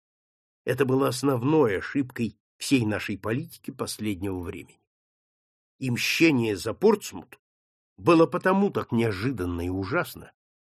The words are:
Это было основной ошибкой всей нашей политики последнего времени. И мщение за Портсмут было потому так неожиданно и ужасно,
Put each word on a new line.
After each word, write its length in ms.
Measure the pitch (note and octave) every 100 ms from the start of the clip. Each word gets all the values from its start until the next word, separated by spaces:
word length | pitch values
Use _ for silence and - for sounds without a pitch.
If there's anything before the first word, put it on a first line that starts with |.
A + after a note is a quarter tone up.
| _ _ _ _ _ _ -
Это 180 | B2
было 240 | C3 C3 C3+
основной 680 | B2 C#3 B2+ B2+ D#3 B2 F2
ошибкой 600 | - C#3+ B2+ - A2 - _ _
всей 280 | - C3+ G#2+
нашей 320 | G2+ - G2+
политики 540 | G#2+ B2 E3+ - -
последнего 680 | C3+ A#2 - G#2+ F#2 G2+ F#2
времени. 400 | E2 E2+ - _ _ _ _ _ _ _ _ _ _ _
И 100 | C3
мщение 680 | A#2 - - E3 C3 A2+ F#2+
за 160 | A2+
Портсмут 680 | G#2 G#3 G#3 - F2 - - _ _ _ _ _ _
было 280 | G2 E3 D#3+
потому 440 | F3 F#3+ F#3+ G3+
так 220 | A#2 -
неожиданно 680 | A#2 A#2 F#2 A#2+ A2+ F2+ E2+
и 80 | F2+
ужасно, 640 | F#2+ F#2+ E3+ - - - _ _ _